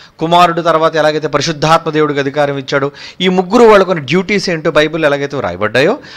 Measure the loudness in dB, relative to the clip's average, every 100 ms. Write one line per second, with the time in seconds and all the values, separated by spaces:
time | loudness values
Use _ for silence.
0 | -20 -8 0 4 4 2 0 2 0 2
1 | 0 0 -2 -4 -4 -2 2 2 0 -2
2 | 0 0 -4 -2 -2 -4 -4 -4 -4 -8
3 | -20 -4 0 0 0 4 6 6 4 -2
4 | -2 -2 0 -4 -4 -4 0 0 0 0
5 | -2 -2 -4 -4 -6 -4 -2 0 0 -2
6 | -8